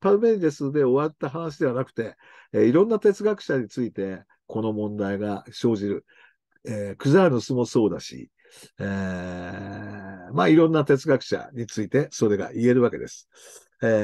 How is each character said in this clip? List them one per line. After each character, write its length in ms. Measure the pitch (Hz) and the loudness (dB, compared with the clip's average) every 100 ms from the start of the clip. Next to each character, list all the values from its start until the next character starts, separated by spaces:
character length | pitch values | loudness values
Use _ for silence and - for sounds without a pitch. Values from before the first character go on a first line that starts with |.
パ 100 | 190 | 2
ル 80 | 202 | 4
メ 140 | 226 | 4
ニ 80 | 214 | 2
デ 100 | 165 | 0
ス 220 | 147 139 | -2 -4
で 100 | 147 | 0
終 240 | 131 131 156 | 2 2 0
わ 60 | |
っ 20 | |
た 160 | - 151 | -4 -8
話 280 | 151 165 147 | -6 -8 -4
で 80 | 151 | -2
は 60 | |
な 120 | 123 | -2
く 80 | 131 | -6
て、 240 | - 110 - _ - - | -6 -8 -10 _ -20 -6
え 100 | 107 | 2
ー、 20 | |
い 80 | 107 | 4
ろ 120 | 143 | 6
ん 40 | 214 | 4
な 100 | 214 | 4
哲 240 | 214 196 | 2 2
学 200 | 208 208 | 0 -2
者 160 | - 139 | -2 -4
に 100 | 110 | -4
つ 120 | - | -4
い 80 | 117 | -6
て 320 | 95 95 92 - _ - | -4 -8 -8 -16 _ -10
こ 140 | 110 | -6
の 120 | 110 | -4
問 240 | 107 104 104 | -2 -4 -4
題 240 | 98 98 | -4 -2
が 240 | 104 101 - | -4 -6 -10
生 240 | - 120 110 | -4 -2 0
じ 120 | 101 | -2
る。 160 | 98 - _ _ _ _ _ | -6 -10 _ _ _ _ _
え 300 | - 107 101 | -10 -8 -8
ー、 20 | 95 | -4
ク 140 | 139 | 2
ザ 180 | 170 185 | 4 4
ー 20 | |
ヌ 100 | 123 | 2
ス 120 | - | -2
も 120 | 127 | -4
そ 220 | 120 127 107 | 0 2 0
う 40 | |
だ 100 | 80 | 0
し、 280 | - 64 - _ _ - - - | -10 -16 -18 _ _ -20 -20 -10
え 20 | |
ー、 1500 | 98 98 95 92 90 90 90 92 98 101 101 101 95 98 - | -8 -6 -6 -6 -8 -10 -12 -12 -12 -12 -14 -14 -16 -16 -8
ま 120 | 143 | 0
あ、 40 | 180 | 6
い 80 | 160 | 8
ろ 120 | 160 | 6
ん 40 | |
な 120 | 160 | 4
哲 220 | 143 139 160 | 4 2 2
学 140 | 135 | 0
者 260 | - 98 - | 0 -6 -6
に 160 | 127 117 | -12 -10
つ 120 | - | -6
い 80 | 104 | -2
て 200 | 139 151 | -2 -2
そ 180 | - 110 | 0 0
れ 80 | 101 | 0
が 160 | 92 | -2
言 120 | - 120 | 0 4
え 40 | |
る 80 | 123 | 4
わ 80 | 120 | 2
け 80 | - | 0
で 80 | - | -12
す。 220 | - _ _ - - _ - | -16 _ _ -20 -20 _ -4
え 60 | 117 110 | 0 2